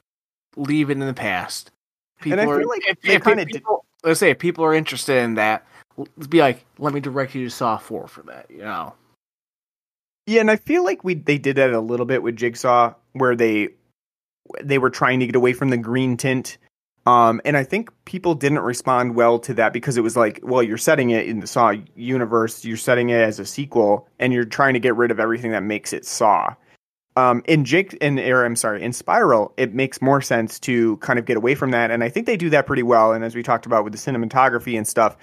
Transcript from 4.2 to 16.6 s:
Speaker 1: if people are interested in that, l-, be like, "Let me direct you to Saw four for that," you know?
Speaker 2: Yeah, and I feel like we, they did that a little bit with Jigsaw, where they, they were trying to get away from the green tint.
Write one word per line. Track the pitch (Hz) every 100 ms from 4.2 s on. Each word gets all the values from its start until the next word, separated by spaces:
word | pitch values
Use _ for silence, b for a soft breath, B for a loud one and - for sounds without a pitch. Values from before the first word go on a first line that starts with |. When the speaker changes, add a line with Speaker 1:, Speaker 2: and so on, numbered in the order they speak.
| 185
Speaker 1:
if | 131
people | 170 165
are | 160
interested | 156 151 131 - 131
in | 120
that, | 110 107 110 _ b b -
l-, | 139 - 143
be | 165
like, | 143 123 _ -
"Let | 147
me | 143
direct | 139 135 131
you | 135 123
to |
Saw | - 120 107
four | - 110 -
for | -
that," | 76 64 -
you | 69
know? | 104 92 73 - _ _ _ _ _ _ _ _ _ _ _ _ -
Speaker 2:
Yeah, | 226
and | 214
I | 208
feel | - 330 359
like | 381
we, | 185 170
they | - 143
did | 139 139
that | 131
a | 117
little | 110 120 123
bit | 131
with | 113 117
Jigsaw, | 120 117 131 120 117 - _
where | 131 127 120
they, | 113 107 101 _ _ _ _ _ _ _ - -
they | 143 139
were | 127
trying | - 131 127
to | 123
get | 123
away | 123
from | 123 135
the | 123
green | 113 127 131 120
tint. | 135 127 - -